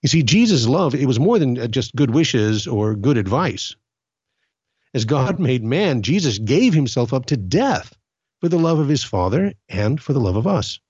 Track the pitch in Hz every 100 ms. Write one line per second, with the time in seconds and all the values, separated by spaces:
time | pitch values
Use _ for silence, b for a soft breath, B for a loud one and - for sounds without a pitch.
0 | 139 165 127 196 233 170 113 151 170 127
1 | 135 117 160 233 139 123 120 123 120 120
2 | 139 123 165 123 107 107 104 113 107 107
3 | 110 127 95 123 175 92 - - _ _
4 | _ _ _ _ _ _ _ _ _ 135
5 | 110 143 131 180 160 127 110 143 202 131
6 | 101 180 160 101 107 143 254 156 131 131
7 | 117 135 127 143 95 143 269 214 - _
8 | _ _ _ _ 170 170 165 165 143 147
9 | - 101 90 123 196 - _ 95 104 147
10 | - 139 104 92 139 196 104 -